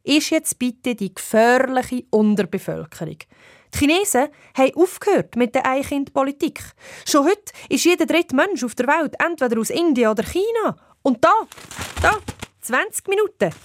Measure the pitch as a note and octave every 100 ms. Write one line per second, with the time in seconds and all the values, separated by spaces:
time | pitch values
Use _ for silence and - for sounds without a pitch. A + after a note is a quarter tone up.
0 | - D4+ - D#4+ D#4 - B3 - B3+ A#3
1 | F#3+ - - A3 A#3 B3 C4 C4 B3 B3
2 | - G#3+ G#3+ G#3 G3 F#3+ - D#3+ D#3+ -
3 | D#3+ D#3 - _ - - _ - D4 E4+
4 | G4+ B3 D4 - _ - C4 - F#4 -
5 | - F4 - A#3 A#3+ C4 C4 C4 C4+ C#4+
6 | C#4 - C4+ C#4+ D#4+ - - - - -
7 | - D4+ D4 G#4 - - - C4+ E4 F4
8 | D4+ D#4 E4+ B3+ F#4 D#4+ A#3+ - B3 D#4
9 | C#4 - D#4+ E4+ B3 A3+ G#3+ D4+ E4+ B3
10 | A3 G#3+ - E4+ G#4+ A4+ F4+ - _ _
11 | C#4 B3 D#4+ G#4+ - - - - - -
12 | E4 G#4 - - - _ - B3+ G4+ -
13 | - G4 G#4 - F3+ -